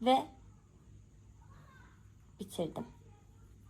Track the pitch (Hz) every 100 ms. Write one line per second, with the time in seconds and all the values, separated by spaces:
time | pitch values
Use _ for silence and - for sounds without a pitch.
0 | 233 262 - - - - - - - -
1 | - - - - - - - - - -
2 | - - - - - - 160 - 233 -
3 | - - - - - - -